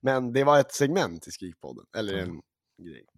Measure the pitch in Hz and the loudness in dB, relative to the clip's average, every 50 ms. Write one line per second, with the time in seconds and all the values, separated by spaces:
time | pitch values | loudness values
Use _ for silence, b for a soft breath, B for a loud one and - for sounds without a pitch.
0 | - 135 135 131 127 123 117 135 139 143 147 147 135 - - - 147 139 156 196 | 2 2 0 0 0 0 0 2 4 6 6 6 6 4 2 0 0 2 2 0
1 | 165 98 85 85 - - - - - 92 82 _ - 69 64 - - _ _ 107 | 0 -2 -4 -10 -14 -16 -16 -12 -12 -14 -14 _ -16 -16 -16 -16 -18 _ _ -8
2 | 110 101 95 98 92 90 82 76 - _ _ _ _ _ _ _ 95 87 76 58 | -6 -4 -4 -4 -6 -6 -8 -12 -16 _ _ _ _ _ _ _ -20 -20 -20 -20
3 | 52 _ _ | -20 _ _